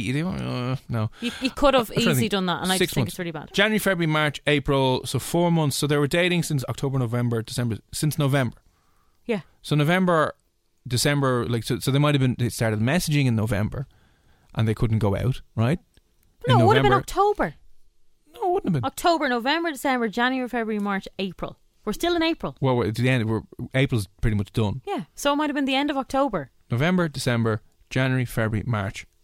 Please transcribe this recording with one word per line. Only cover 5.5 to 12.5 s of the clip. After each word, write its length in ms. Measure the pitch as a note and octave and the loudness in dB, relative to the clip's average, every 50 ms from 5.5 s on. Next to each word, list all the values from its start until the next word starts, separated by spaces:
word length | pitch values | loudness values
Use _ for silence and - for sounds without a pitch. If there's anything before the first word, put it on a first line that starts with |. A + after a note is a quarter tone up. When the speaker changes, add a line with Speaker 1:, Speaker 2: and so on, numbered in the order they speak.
Speaker 1:
months. 260 | E3+ D#3+ D3+ C#3 - | 2 2 2 0 0
So 100 | - D3+ | -2 0
they 80 | C#3+ D3+ | 0 2
were 100 | D3 D3 | 2 2
dating 380 | C3+ F3 E3+ F3+ F3+ F3+ E3+ - | 2 2 2 2 2 2 0 0
since 220 | - D3+ C3+ B2 | 0 -2 -2 -2
October, 320 | - A#2+ - C#3+ C3+ C3+ C3 | -4 -6 -4 -4 -2 0 -2
November, 420 | B2 A2+ A#2+ B2 A#2+ A#2+ A#2 A2+ | 0 0 0 0 0 0 -2 -2
December, 360 | A2 - - B2 A#2+ A#2 G#2 - - _ - | -4 -4 -4 -4 -2 -2 -4 -6 -8 _ -6
since 240 | - D#3+ D3+ - - | -2 -2 -2 0 0
November. 380 | C#3+ C3 C#3 C#3 B2+ A2+ - - _ _ _ _ _ _ _ _ _ _ _ _ _ | 0 2 2 2 0 -2 -4 -10 _ _ _ _ _ _ _ _ _ _ _ _ _
Speaker 2:
Yeah. 140 | - A3 F#3 - _ _ _ | -4 -4 -4 -6 _ _ _
Speaker 1:
So 120 | - - D3+ | -4 0 0
November, 600 | D3+ D3 D#3 F3 F#3 F#3 F3+ E3+ D#3 D3 - - _ _ _ _ _ _ _ _ _ _ | 2 4 2 2 2 2 2 2 2 2 0 -4 _ _ _ _ _ _ _ _ _ _
December, 600 | A#2+ B2 A#2 - D3 C#3+ C#3+ C#3 C3 B2 A#2+ A2+ | -4 -2 0 2 2 2 2 2 2 2 0 0
like, 160 | G#2+ A#2+ A#2 - | 0 -2 -4 -2
so, 160 | - B2+ - | -2 -4 -2
so 100 | - C#3 | -2 0
they 80 | C3 | 2
might 160 | C#3 D3 D3 C#3+ | 2 4 4 4
have 60 | C3+ | 4
been, 160 | C3 B2+ A2+ | 2 2 2
they 120 | - A#2+ | 0 -2
started 320 | A#2 | -2